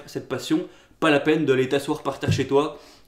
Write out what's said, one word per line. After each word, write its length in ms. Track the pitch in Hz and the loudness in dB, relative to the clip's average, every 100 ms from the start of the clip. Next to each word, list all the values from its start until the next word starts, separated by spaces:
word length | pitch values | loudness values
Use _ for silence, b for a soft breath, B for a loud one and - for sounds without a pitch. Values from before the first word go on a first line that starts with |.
| - | -10
cette 240 | 131 117 | -12 -8
passion. 380 | 127 - 160 - B B _ | -8 -2 -2 -2 B B _
Pas 100 | 160 | 2
la 100 | 143 | 2
peine 260 | 156 156 143 | 2 0 2
d'aller 220 | 131 127 | 2 2
t'asseoir 360 | 143 147 147 | -2 -2 -6
par 160 | 143 - | -6 -4
terre 120 | 139 | -2
chez 140 | - 131 | 0 2
toi 320 | 139 151 B B B | 0 0 B B B